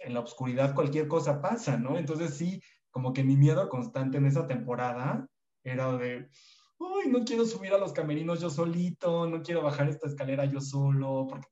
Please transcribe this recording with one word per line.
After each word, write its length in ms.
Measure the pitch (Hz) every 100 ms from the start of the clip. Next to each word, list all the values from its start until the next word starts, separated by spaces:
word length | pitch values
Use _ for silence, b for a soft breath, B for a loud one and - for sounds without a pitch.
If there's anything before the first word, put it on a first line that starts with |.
en 120 | 120
la 60 | 120
oscuridad 540 | 117 - 127 127 139
cualquier 320 | - 139 151 147
cosa 340 | 165 147 143
pasa, 340 | 185 233 151 117
¿no? 220 | 127 165
Entonces 360 | 147 156 165
sí, 280 | 143 175 196 b b _
como 220 | - 127
que 100 | 131
mi 140 | 131 139
miedo 320 | 147 160 -
constante 480 | 127 113 135 131 143
en 80 | 139
esa 200 | 165 -
temporada 840 | 113 110 117 - 123 135 - - _ _ _
era 300 | 127 127 131 127
de, 320 | 123 123 - b b b b -
"Uy, 300 | 359 392 320
no 160 | 247
quiero 200 | - 226
subir 280 | 226 190 190
a 60 | 196
los 140 | 175
camerinos 480 | 165 151 151 165 170
yo 100 | 175
solito, 760 | 147 170 170 180 - 175 170 170
no 160 | 165
quiero 200 | 165 170
bajar 260 | 147 139 143
esta 200 | - 147
escalera 360 | - 135 135 139
yo 140 | 139
solo", 680 | 139 139 139 135 135 135 135
porque, 180 | 131 -